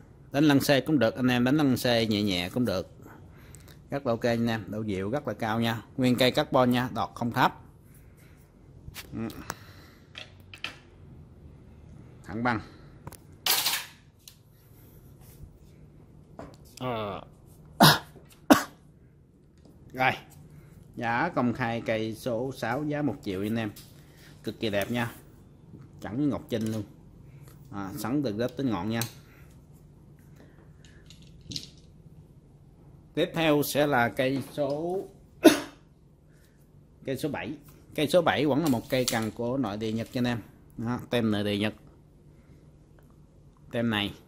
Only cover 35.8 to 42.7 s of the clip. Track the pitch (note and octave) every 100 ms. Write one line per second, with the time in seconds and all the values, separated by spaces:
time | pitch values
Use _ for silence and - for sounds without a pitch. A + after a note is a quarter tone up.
35.8 | - - - - - - - _ - -
36.8 | - - - C3 D3+ G2+ F#2+ D#3 - -
37.8 | - - D3 F3+ D3+ G2 D3+ C3 E3 A#2
38.8 | - C3 B2 A#2 A2 G#2+ A#2 C#3 G#2+ G#2+
39.8 | A2 A2+ A2 B2+ B2 A#2 - - - -
40.8 | A#2 B2 - A#2+ A2+ G2+ G#2 G2+ G#2+ -
41.8 | - - - - - - - - -